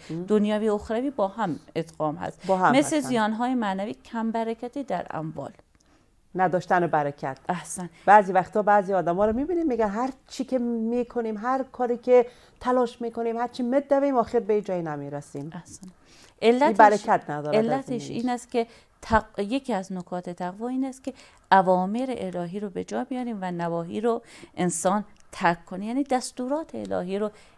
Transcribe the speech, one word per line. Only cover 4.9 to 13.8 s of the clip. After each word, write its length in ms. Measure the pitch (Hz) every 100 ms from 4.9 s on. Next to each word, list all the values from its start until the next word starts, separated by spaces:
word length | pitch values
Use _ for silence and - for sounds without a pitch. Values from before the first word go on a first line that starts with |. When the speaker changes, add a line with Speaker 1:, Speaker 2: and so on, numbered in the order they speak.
| 180 -
Speaker 2:
اموال، 420 | 160 160 156 131 - _ _ _ _ _ _ _ 175
Speaker 1:
نداشتن 520 | 185 175 - 185 170
برکت. 500 | 156 143 143 143 135 -
Speaker 2:
احسن. 400 | 180 - - 175 - -
Speaker 1:
بعضی 260 | 208 190
وقتا 300 | 185 170 214
بعضی 320 | 202 208 190
آدما 320 | 190 165 180 214
رو 80 |
می‌بینیم 340 | 226 294 349 330
میگن 220 | 233 214
هر 200 | 202 262 - _
چی 160 | -
که 160 | 254 262
می‌کنیم، 760 | 240 233 220 240 240 240 220 214
هر 260 | 233 269
کاری 340 | 262 - 247 240
که 280 | 247 247 247 - - -
تلاش 420 | 247 254 240 -
می‌کنیم، 360 | 233 226 233 226
هر 100 | 240
چی 160 | -
می‌دویم، 540 | 240 269